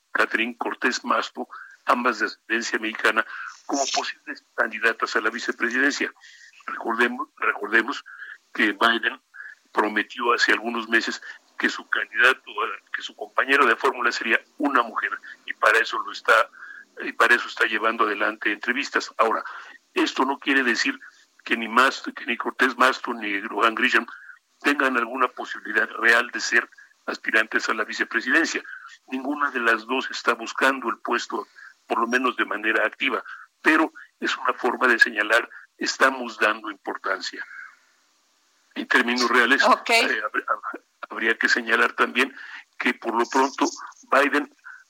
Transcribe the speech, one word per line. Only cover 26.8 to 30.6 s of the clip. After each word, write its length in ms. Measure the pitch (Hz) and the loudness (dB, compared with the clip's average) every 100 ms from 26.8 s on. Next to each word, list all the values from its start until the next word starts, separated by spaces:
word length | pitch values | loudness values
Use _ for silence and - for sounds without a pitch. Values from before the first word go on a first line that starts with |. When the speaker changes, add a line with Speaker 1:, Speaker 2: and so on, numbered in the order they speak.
| - _ - | -20 _ -10
Speaker 1:
aspirantes 600 | 113 - 110 110 127 - | -8 -2 0 0 -2 -2
a 60 | |
la 100 | 113 | -2
vicepresidencia. 800 | 110 113 110 117 113 147 156 - - - - - - | -4 -4 -2 -2 2 2 2 -2 -8 -14 -18 -20 -10
Ninguna 440 | 131 131 147 143 | -8 -6 -2 -2
de 80 | 127 | 0
las 260 | 117 113 110 | 0 0 0
dos 240 | 131 - | -4 -4
está 260 | 117 - 113 | -4 -2 -2
buscando 540 | 113 - | -4 0